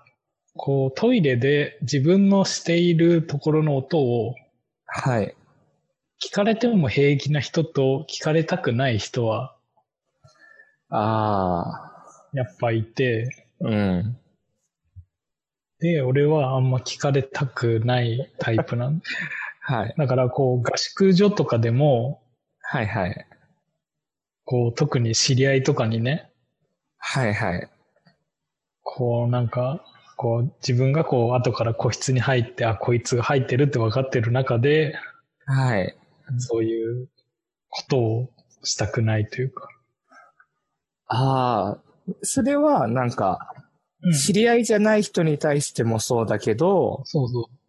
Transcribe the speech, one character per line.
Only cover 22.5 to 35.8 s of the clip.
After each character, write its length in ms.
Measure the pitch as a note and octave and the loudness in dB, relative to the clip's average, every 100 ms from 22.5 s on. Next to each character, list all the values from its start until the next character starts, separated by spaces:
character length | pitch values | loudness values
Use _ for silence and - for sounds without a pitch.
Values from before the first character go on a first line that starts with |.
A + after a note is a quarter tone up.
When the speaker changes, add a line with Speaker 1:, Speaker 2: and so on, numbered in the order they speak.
| _ | _
Speaker 2:
は 220 | - C#3+ | -6 -4
い 40 | G#2+ | -2
は 220 | G#2+ F#2 | -2 -4
い。 180 | - - _ _ _ _ _ _ _ _ _ _ _ | -6 -14 _ _ _ _ _ _ _ _ _ _ _
Speaker 1:
こ 240 | - B2 A#2 | -4 0 0
う、 60 | |
特 240 | - D3 C3 | 0 0 2
に 160 | A#2 | 0
知 200 | A2+ - B2+ | 0 2 2
り 100 | C3+ | 4
合 80 | C3+ | 2
い 60 | |
と 120 | C3+ | 2
か 120 | C#3 A2+ | 0 0
に 140 | A2+ | 0
ね、 300 | A#2 D#3 - _ _ _ _ _ _ _ | -2 -2 -6 _ _ _ _ _ _ _
Speaker 2:
は 280 | - C#3 A#2+ | -6 -2 0
い 80 | |
は 220 | G2+ G#2+ F2 | 0 -2 -4
い。 120 | - _ _ _ _ _ _ _ _ _ _ _ | -8 _ _ _ _ _ _ _ _ _ _ _
Speaker 1:
こ 420 | - - B2 A#2 | -12 -4 -2 0
う、 40 | A#2+ | 0
な 120 | B2 | 0
ん 80 | A#2 | -2
か、 360 | B2 B2 D#3 - _ _ - | -2 -4 -4 -10 _ _ -6
こ 220 | B2 A#2 | -2 0
う、 160 | C3 - - | -2 -4 -2
自 80 | |
分 180 | B2 C3 | 0 2
が 120 | D3+ | 0
こ 260 | D#3+ C3 A#2 | 0 2 2
う、 40 | |
後 180 | B2+ A#2+ | 2 0
か 120 | G#2+ | 0
ら 100 | A2+ | -2
個 160 | A#2 A#2+ | -2 -2
室 220 | - - | -2 -2
に 80 | C3 | 0
入 200 | A2 B2+ | 2 0
っ 120 | A#2 | -2
て、 120 | - A#2 | -2 -2
あ、 100 | G#2 | -2
こ 180 | - | 0
い 80 | A#2+ | 0
つ 140 | - - | 0 -2
が 60 | |
入 180 | - C#3+ | 0 0
っ 60 | B2+ | 0
て 100 | C#3 | 2
る 80 | |
っ 40 | D3 | 2
て 100 | C3 | 2
分 120 | A2 | 0
か 120 | A#2+ | 0
っ 80 | C3+ | 0
て 100 | C3 | -2
る 120 | A2+ | 0
中 260 | B2+ C3 A#2+ | 0 0 2
で、 380 | C#3 D#3 D3+ - - - _ _ - | 2 2 0 -4 -14 -20 _ _ -4
Speaker 2:
は 340 | C3+ B2+ G#2+ | 0 0 0